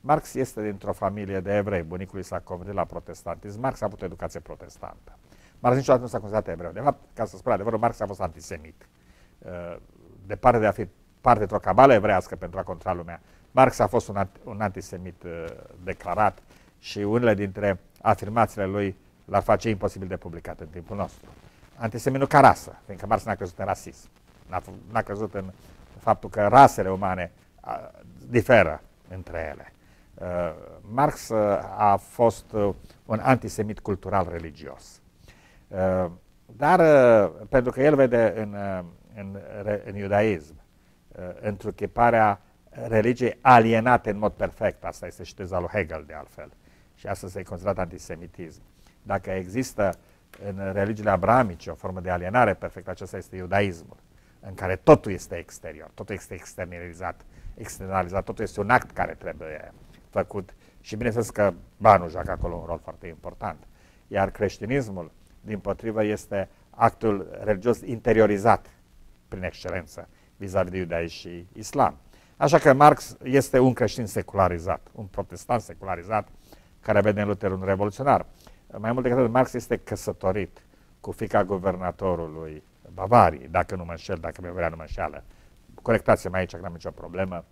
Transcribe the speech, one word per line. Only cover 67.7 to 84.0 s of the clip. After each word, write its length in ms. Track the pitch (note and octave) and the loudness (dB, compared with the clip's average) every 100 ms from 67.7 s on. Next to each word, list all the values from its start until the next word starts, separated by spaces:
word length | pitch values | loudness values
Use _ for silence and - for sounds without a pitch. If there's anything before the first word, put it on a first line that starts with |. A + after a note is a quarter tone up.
| A2 | -2
interiorizat 840 | - A#2 B2 A2 G#2+ G2+ A2 G2+ - _ _ - - - _ | -4 -4 2 6 6 4 4 2 0 _ _ -20 -20 -20 _
prin 140 | G2 | -10
excelență 640 | F#2 - F#2 F2+ E2 - F2 _ _ _ | -10 -10 -10 -10 -10 -16 -20 _ _ _
vis-a-vis 340 | G2 F#2+ F2+ | -4 -2 -2
de 80 | F#2 | -4
iudaism 360 | F2 E2+ E2+ | -6 -4 -6
și 320 | - F2 F2 F2+ | -10 -16 -16 -18
islam. 440 | - G#2+ C#3+ A2 - _ - _ _ | -18 -10 0 0 0 _ -20 _ _
Așa 220 | D3 D#3 | 4 6
că 140 | D#3 | 6
Marx 440 | C3+ D3 D3+ - - | 8 8 6 -2 -14
este 360 | C3 C3+ C3 C3 | 2 2 4 4
un 140 | B2+ | 4
creștin 340 | A#2+ A2 - A2 | 4 -2 -2 -6
secularizat, 720 | - F#2 G2 F2+ F2 F2 E2+ - | -6 -4 2 2 2 -4 -6 -8
un 120 | - | -16
protestant 560 | G2+ - F#2+ F2 - A#2+ | -12 -10 -10 -12 -4 -4
secularizat, 680 | - E2+ F#2+ F2 F2 G#2+ - - _ - _ _ | -4 -14 -8 -8 -2 -4 -4 -16 _ -20 _ _
care 200 | - G#2 | 0 4
vede 200 | G#2 G2+ | 4 2
în 80 | G2+ | -2
Luther 220 | G2+ G2+ | -2 -2
un 120 | F#2 | -2
revoluționar. 640 | F#2+ F#2+ G#2 - C#3 G#2 - - - - _ - | -2 0 0 -2 2 2 0 -16 -20 -20 _ -8
Mai 140 | G#2+ | -4
mult 100 | B2 | -2
decât 160 | B2 B2 | 0 2
atât, 120 | B2 | 2
Marx 220 | A#2+ B2+ | 2 0
este 240 | B2 - A2 | -2 -6 -6
căsătorit 840 | - G#2+ - F#2 F#2+ G2 F#2 - _ _ _ _ | -6 -8 -8 -4 -4 -2 -6 -12 _ _ _ _
cu 120 | - | -14
fiica 320 | - A2 A2 | -10 -2 0
guvernatorului 1200 | F#2+ G2 F#2+ F2+ F2+ - F#2+ F2 D#2+ D#2 D#2+ D#2 _ _ - | 0 -2 -2 -2 -6 -4 -4 -4 -6 -12 -14 -16 _ _ -20
Bavariei, 540 | F2+ F#2+ A#2 F2+ D2+ C2 | -10 4 8 8 4 -4
dacă 260 | F2 E2+ F#2+ | -2 -2 -6
nu 80 | |
mă 60 | E2+ | -10
înșel, 260 | E2+ | -12